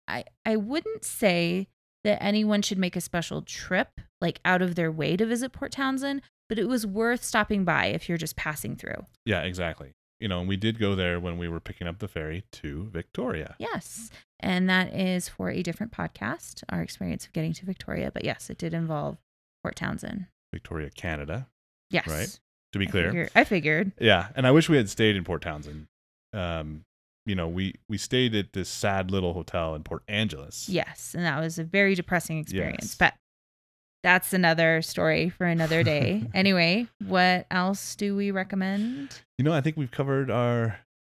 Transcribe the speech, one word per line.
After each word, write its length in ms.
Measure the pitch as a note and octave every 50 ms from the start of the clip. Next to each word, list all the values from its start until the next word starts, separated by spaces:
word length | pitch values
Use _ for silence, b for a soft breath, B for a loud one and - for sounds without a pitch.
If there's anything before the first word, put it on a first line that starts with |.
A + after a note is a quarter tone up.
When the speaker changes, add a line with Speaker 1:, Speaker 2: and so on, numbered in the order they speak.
| _
Speaker 1:
I, 180 | - F2+ B2 - - _ _ _
I 120 | A3 A3
wouldn't 480 | A3 G3+ A3+ C#4 E4 - A4 A4 A4 -
say 640 | - - - A#3 G3 F3 E3+ E3+ E3+ F3 F#3 G3 - _ _ _ _ _ _ -
that 180 | G#3 G#3 -
anyone 400 | - G3+ G#3 G#3+ G#3+ G#3 G#3 G#3
should 160 | G3+ - G3+ F#3+
make 160 | F#3 F3+ -
a 60 | F3+
special 420 | - - - E3+ D#3+ - - D#3
trip, 580 | - - - - - - F#3 F#3+ C4 - _ - - - _ _
like, 200 | F3 E3+ - - -
out 180 | E3+ F#3 F3
of 140 | F#3 F3+ E3+
their 160 | F3 E3 D#3+
way 240 | D#3+ D#3+ D3 D3 E3+
to 100 | F3+ A3+
visit 240 | A3+ A#3+ A#3 C4 B3+
Port 200 | - - C#4+ C#4+
Townsend, 500 | - - C#4 C4+ C4+ C4 C#4 C#4 C#4 C#4 b b _ _ _ -
but 80 | A3+ A3
it 100 | F#3 A#3
was 180 | C4 A#3 A3
worth 380 | G3+ F#3 G#3+ A3+ A#3 B3 A#3+ -
stopping 400 | - - A3 G#3 - G#3+ G3 F#3
by 220 | E3+ D3+ C#3+ F2
if 220 | G2 G#2 E3+ - -
you're 80 | E3+
just 200 | E3 E3+ D#3+ -
passing 400 | - - D#3 D3+ - - - -
through. 300 | - - - - - - - _ _ _
Speaker 2:
Yeah, 180 | A#2+ G2 E2+
exactly. 500 | D2+ F#2 F2+ F#2 F2 E2 D#2 - D2 C2+ - _ _ _ _ _
You 80 | A#2 G2+
know, 100 | F2+ F2+
and 100 | F2+ F#2+
we 80 | G2
did 220 | F#2+ G#2 A2+ A2 A2+
go 160 | G#2+ G2 G2
there 240 | F#2 F2+ F2 F2 F2
when 160 | F2 F2 E2+
we 120 | F2 F2 E2+
were 120 | E2 E2
picking 260 | - - F#2 - F2
up 120 | E2+ F2 G2+
the 100 | G#2+ F#2+
ferry 360 | - E2 D#2 D#2 D#2+ F#2 - _
to 320 | - - - - C#2+ D#2 G2
Victoria. 720 | A2 F#2+ E2 - - - - B3+ B3 - D#2 D#2 D#2 - -
Speaker 1:
Yes. 500 | - A#4 G#4+ F#3 - - - A3 A3+ - B B B B _ _
And 300 | - F#3+ F#3 F3+ F#3 F#3
that 240 | F#3 F#3 F#3 - -
is 340 | F#3+ F#3+ F#3 F#3 F3+ - -
for 220 | - - F#3+ F3+
a 120 | - F3+
different 300 | F3 F3 - - A3 A3+
podcast, 680 | - - E3 - - - - G#2+ D4+ - - - - - - -
our 100 | - E3+
experience 460 | E3 - - - F#3 F3 C#2+ - -
of 60 | -
getting 200 | - E3 D#3 E3 D#3+
to 120 | - F#3
Victoria. 440 | F#3+ F3+ - - - - - - -
But 120 | - - -
yes, 240 | - - - - -
it 80 | -
did 160 | - E3+ E3
involve 460 | E3 E3 E3 D#3+ D#3 D3 D3 C#3+ D#3+ - _ _ _ _ _ _ _ _
Port 140 | - - -
Townsend. 500 | - - - - - - - - - F3+ - _ _ _ _ -
Speaker 2:
Victoria, 340 | F2 - - E2+ D#2 D2+ C#2+
Canada. 580 | - - - F2 D#2 D2 C#2+ D2+ F2 B2 C3 - _ _ _ _ _ _ _ _
Speaker 1:
Yes. 160 | - D#3+ -
Speaker 2:
Right? 320 | E2 D#2 D#2 G#2+ - - - _ _ _ _ _ _
To 60 | - G2
be 80 | G2
Speaker 1:
I 40 | -
Speaker 2:
clear. 140 | - F#2+ E2+ F2+
Speaker 1:
figure-, 200 | - F3 D3+ - -
I 100 | A3 D4
figured. 480 | - G#3 F3 D3 D3+ D#3 E3 G3+ G3 - -
Speaker 2:
Yeah. 280 | A#3 A3 G2 F2 F2 - -
And 100 | C3 B2+
I 60 | B2+
wish 160 | C#3 E3 D#3 -
we 60 | D#3 C3+
had 100 | A2 F#2+
stayed 280 | - - A2 G#2+ G#2
in 80 | F#2+ E2
Port 180 | F#2+ E2+ D2
Townsend. 440 | - E2 D#2 D2+ D2 D2 D2+ D2+ D2+ - _ _ _ _ _ _ _ _
Um, 520 | - G2+ F2+ E2+ E2+ D#2+ D#2 D#2 D#2 D#2 - _ _ _ _ _ _ _ _
you 80 | G#2+ G2
know, 140 | F#2 E2+ E2
we, 260 | E2+ F#2 F#2+ F#2+ - - _ -
we 100 | G#2+ F#2+
stayed 360 | - - B2+ B2+ B2+ A#2+ A2
at 180 | G#2 F#2+ - -
this 140 | G2 F2+ -
sad 400 | - - - G#2 G2 F#2+ F#2 F#2
little 240 | G2 G2 F#2 F2 E2+
hotel 400 | F2+ D#2+ - - F2+ E2 D#2+ D#2+
in 80 | D2+
Port 200 | D2+ - E2+ - - -
Angeles. 580 | G#2 G#2 A2 G#2 - C#2 C#2+ - - - - -
Speaker 1:
Yes. 460 | F#3 D#3+ - - - - - - -
And 100 | E3+ F3
that 140 | D#3+ C#3 D3+
was 180 | D#3+ E3 E3 E3+
a 60 | D#3+
very 300 | E3 G3 G3+ G3+ G3 G3
depressing 440 | F3+ F3 - F3+ E3+ - - D#3+ D#3
experience. 460 | D3+ - F#2+ F#2+ E2+ - - - -
Speaker 2:
Yes. 100 | - -
Speaker 1:
But 200 | - F3 - - _ _ _ _ _ _ _ _ _ _ _ _ _ _ _ _ _
that's 300 | - F3+ F3+ F#3 - -
another 500 | F#3+ F#3 F3+ E3 E3 E3 E3 D#3+ E3 D#3+
story 460 | E3 - - F3+ E3+ D#3+ D#3 D#3 D#3+ F3
for 160 | - - F3+
another 360 | E3+ E3+ E3 D#3+ D#3 D#3+ E3
day. 400 | E3 - D3+ D3 C#3+ - F#3 G#3+ A3 B3
Speaker 2:
<laughs> 60 | -
Speaker 1:
Anyway, 520 | F#3 F#3+ G3 F#3+ F3+ E3+ E3 F3+ A#3 A#3+ - _ _ G3+
what 400 | F#3+ F#3+ F#3 F3+ F#3 F3+ F3+ - -
else 460 | F#3 F#3 F3+ F#3+ G3+ - - - -
do 180 | - G#3 G3+ G3
we 160 | G3+ G3+ G3+
recommend? 880 | F#3+ F#3+ F#3+ F#3+ G3 F#3+ F#3 F#3+ G3 G3+ G#3+ A#3 B3+ C#4 C#4 C4+ - - - _ _ -
Speaker 2:
You 60 | B2+
know, 80 | D3+
I 80 | E3+ C#3+
think 140 | B2+ D#3+ D#3
we've 140 | D#3 C#3 B2
covered 400 | - - C#3 C#3 C3+ C3+ C#3 B2+
our 480 | G#2 B2 A#2+ A#2+ A#2+ A#2 A2+ A2+ G#2 - - _ _ _